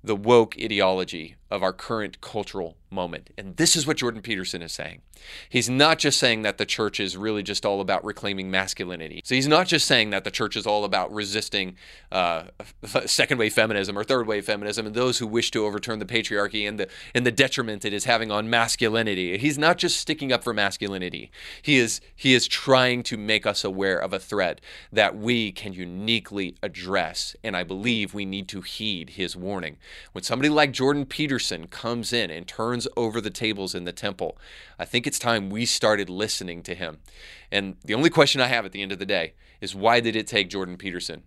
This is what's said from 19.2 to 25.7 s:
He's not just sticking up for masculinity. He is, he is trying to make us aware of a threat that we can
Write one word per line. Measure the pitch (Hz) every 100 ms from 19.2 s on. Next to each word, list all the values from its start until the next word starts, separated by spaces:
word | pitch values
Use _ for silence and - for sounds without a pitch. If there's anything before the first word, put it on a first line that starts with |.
| 90 98
He's | 143 139
not | 156 175
just | 185 -
sticking | - 151 139
up | 120
for | 120
masculinity. | 107 98 - 101 95 90 76 55 - - -
He | - 139
is, | 117 - - -
he | 139
is | 123 -
trying | - - 131 127 123
to | 120 110
make | 107 107 107
us | 101
aware | 101 95 98 92
of | 92
a | 95
threat | - 101 90 - - - -
that | 107 101 101
we | 110 120 107
can | - 104